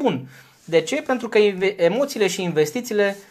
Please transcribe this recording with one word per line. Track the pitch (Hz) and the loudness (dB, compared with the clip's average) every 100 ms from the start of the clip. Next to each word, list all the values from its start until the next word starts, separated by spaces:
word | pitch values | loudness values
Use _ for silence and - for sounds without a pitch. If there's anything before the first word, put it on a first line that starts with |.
bun. | 269 135 - - - _ | -2 -2 -6 -18 -20 _
De | - 165 | 0 0
ce? | 160 277 | 2 -2
Pentru | 302 254 226 | -2 -4 0
că | 220 | 4
inve-, | 208 185 190 196 | 4 2 -2 2
emoțiile | 170 220 277 233 190 | 0 2 -2 0 -2
și | 175 | 0
investițiile | 180 151 151 247 240 208 202 196 - | -2 0 0 -2 -4 0 0 -2 -14